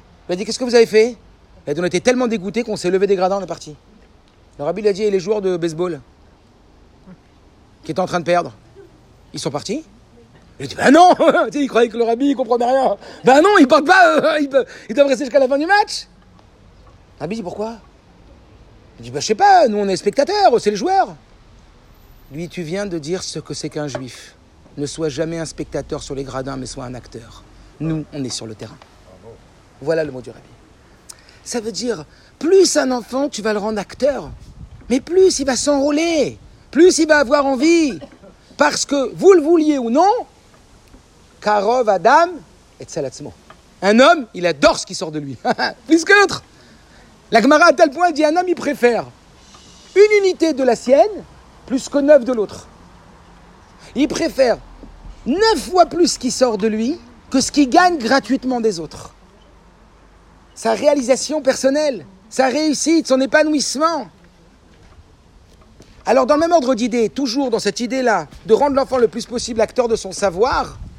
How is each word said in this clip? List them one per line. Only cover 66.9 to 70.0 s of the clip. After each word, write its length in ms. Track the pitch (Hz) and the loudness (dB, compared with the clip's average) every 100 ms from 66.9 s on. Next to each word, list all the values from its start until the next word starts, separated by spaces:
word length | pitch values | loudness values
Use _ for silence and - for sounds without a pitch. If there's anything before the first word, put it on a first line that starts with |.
| 233 214 | -2 -2
toujours 400 | - 277 240 262 | -2 -4 -2 -2
dans 100 | 214 | -2
cette 200 | 208 190 | -4 -6
idée-là, 480 | 233 262 247 196 147 - 170 | -4 -2 0 0 -4 -10 0
de 80 | |
rendre 220 | 214 285 269 | 2 2 0
l'enfant 220 | 262 262 | -2 0
le 100 | 233 | 0
plus 180 | 233 - | -2 -10
possible 340 | 240 - 226 | -8 -6 -4
acteur 280 | 208 - 233 | -2 -2 -2
de 80 | |
son 160 | 220 | -2